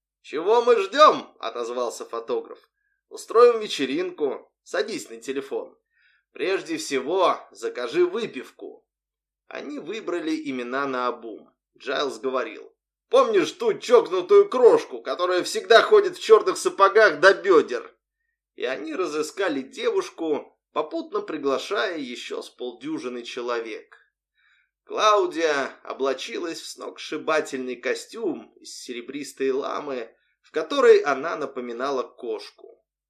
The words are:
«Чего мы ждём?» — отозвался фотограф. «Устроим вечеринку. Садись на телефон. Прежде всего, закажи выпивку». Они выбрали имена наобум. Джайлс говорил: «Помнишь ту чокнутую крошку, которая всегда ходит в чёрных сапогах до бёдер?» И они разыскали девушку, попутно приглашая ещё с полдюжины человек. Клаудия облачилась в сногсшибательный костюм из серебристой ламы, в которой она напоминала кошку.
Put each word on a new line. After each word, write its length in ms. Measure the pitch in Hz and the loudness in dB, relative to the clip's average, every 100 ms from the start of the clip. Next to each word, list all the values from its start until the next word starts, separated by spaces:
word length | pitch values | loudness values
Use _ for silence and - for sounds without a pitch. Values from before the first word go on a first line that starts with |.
| _ _ | _ _
«Чего 400 | - 139 180 233 | -10 -6 2 2
мы 140 | 233 226 | 4 2
ждём?» — 600 | 190 262 202 151 - _ | 2 6 6 6 -4 _
отозвался 680 | 113 117 117 123 120 - 113 | -10 -8 -8 -4 -6 -6 -10
фотограф. 520 | 117 113 117 - - _ _ _ _ _ | -10 -6 -6 -6 -16 _ _ _ _ _
«Устроим 520 | - - 220 240 226 | -18 -2 6 6 6
вечеринку. 880 | 214 - 131 147 185 175 143 107 - _ | -4 -4 -4 -2 -6 -4 -4 -4 -12 _
Садись 480 | _ 175 220 170 - | _ -6 -4 -6 -12
на 80 | 113 | -14
телефон. 580 | 135 135 135 113 87 _ _ _ _ _ _ | -8 -8 -6 -8 -8 _ _ _ _ _ _
Прежде 460 | - 156 190 151 160 | -8 -4 -4 -4 -8
всего, 600 | - 135 123 185 165 123 - | -4 -4 -2 2 2 0 -8
закажи 560 | 113 113 120 123 156 180 | -10 -8 -6 -4 2 2
выпивку». 800 | 202 185 135 107 - 82 - _ _ _ _ _ _ _ | 0 -8 -10 -14 -16 -18 -18 _ _ _ _ _ _ _
Они 300 | - 262 294 | -14 -12 -12
выбрали 720 | 160 214 - 175 160 156 147 | -10 -10 -6 -6 -4 -6 -6
имена 360 | 127 120 135 139 | -8 -6 -6 -4
наобум. 640 | 131 123 113 113 90 - _ _ _ | -4 -4 -6 -12 -16 -18 _ _ _
Джайлс 420 | 123 139 143 110 | -8 -4 -4 -4
говорил: 540 | 131 127 110 101 - _ _ _ _ | -4 -4 -6 -10 -20 _ _ _ _
«Помнишь 420 | 254 233 208 151 | 2 4 2 0
ту 220 | - 233 | -2 -4
чокнутую 760 | - - 233 - 185 180 202 202 | -2 4 4 4 -2 4 6 6
крошку, 540 | 254 240 165 - 123 | 6 8 8 2 -10
которая 400 | 127 147 180 180 | -8 -2 0 0
всегда 400 | - 214 190 220 | -2 -6 6 6
ходит 340 | - 214 185 180 | 8 6 6 -2
в 60 | |
чёрных 340 | - 220 175 - | 8 8 8 -2
сапогах 640 | 185 180 196 214 214 147 | -4 4 4 6 4 6
до 140 | 185 | 4
бёдер?» 600 | 180 185 160 - 117 - _ _ _ _ _ _ | 6 6 6 4 -4 -10 _ _ _ _ _ _
И 100 | - | -8
они 300 | 120 135 156 | -6 -6 -8
разыскали 640 | 233 175 151 156 - 190 139 | -6 -4 -4 -6 -4 -4 -4
девушку, 1000 | 135 - 240 196 180 - 165 131 - _ _ | -8 -6 -2 -2 -4 -8 -4 -4 -6 _ _
попутно 480 | - 156 330 - 202 | -8 -6 -8 -8 -8
приглашая 800 | 202 156 139 127 - 208 220 165 | -8 -6 -2 -2 -2 -4 -4 -6
ещё 440 | 127 120 - - | -10 -12 -12 -12
с 80 | - | -12
полдюжины 720 | _ 123 123 139 151 123 123 | _ -12 -12 -10 -8 -8 -10
человек. 720 | 120 - 120 120 113 104 - - _ _ _ _ _ _ _ _ | -12 -10 -6 -6 -6 -12 -16 -20 _ _ _ _ _ _ _ _
Клаудия 920 | _ 127 214 208 180 151 160 139 123 - | _ -2 2 2 2 0 0 0 -4 -10
облачилась 800 | - 110 135 131 - 226 170 160 | -14 -4 -4 -4 -8 -10 -10 -10
в 60 | - | -14
сногсшибательный 1120 | - - - - 156 151 156 151 135 127 120 | -14 -16 -14 -12 -8 -2 -2 -2 -8 -8 -8
костюм 760 | 131 117 - 226 214 120 104 _ | -4 -6 -8 -8 -6 -6 -12 _
из 200 | - - | -20 -18
серебристой 680 | - 120 117 139 139 - 135 | -14 -12 -12 -12 -14 -4 -2
ламы, 640 | 131 - - 147 127 113 _ _ _ | -2 -4 -8 -8 -10 -10 _ _ _
в 80 | _ | _
которой 480 | 151 160 285 240 208 | -8 -4 2 6 6
она 380 | 147 135 160 180 | 4 -2 -4 -6
напоминала 640 | 139 - 123 117 135 135 | -8 -8 -10 -8 -4 -4
кошку. 840 | 123 - 123 104 - _ - _ _ _ | -6 -10 -10 -8 -10 _ -20 _ _ _